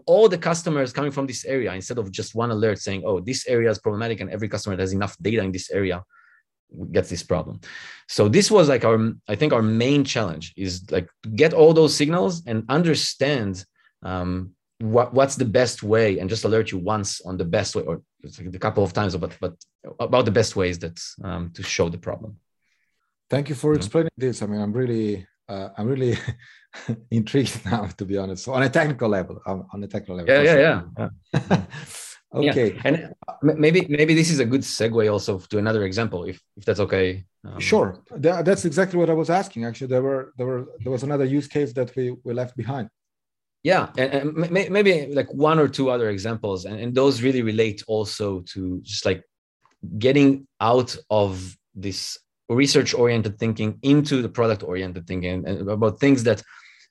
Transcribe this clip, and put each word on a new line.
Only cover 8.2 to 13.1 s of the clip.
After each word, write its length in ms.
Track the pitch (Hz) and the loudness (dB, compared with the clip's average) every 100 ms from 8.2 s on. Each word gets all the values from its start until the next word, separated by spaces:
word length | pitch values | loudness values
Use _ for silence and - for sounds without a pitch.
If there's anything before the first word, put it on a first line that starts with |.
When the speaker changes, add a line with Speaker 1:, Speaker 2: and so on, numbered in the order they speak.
| 107 | 4
Speaker 1:
this 220 | 165 202 | 4 6
was, 180 | 208 147 | 6 6
like, 160 | 127 | 4
our, 300 | 117 113 113 - - | 2 2 0 -4 -6
I 80 | 104 | -2
think 180 | 151 | 2
our 80 | 123 | 2
main 420 | 110 113 127 143 | 2 2 4 2
challenge 500 | - 123 95 80 85 - | 2 -2 -2 -6 -12 -8
is, 320 | 95 90 95 | -8 -8 -4
like, 180 | 90 87 _ 110 110 | -4 -4 _ -8 2
get 180 | 165 | 4
all 200 | 165 156 | 8 8
those 220 | 160 156 151 | 8 6 4
signals 460 | 151 175 196 170 120 | 2 2 0 -4 -4
and 160 | 113 113 | -4 0
understand, 960 | 147 170 147 - | 2 2 2 -2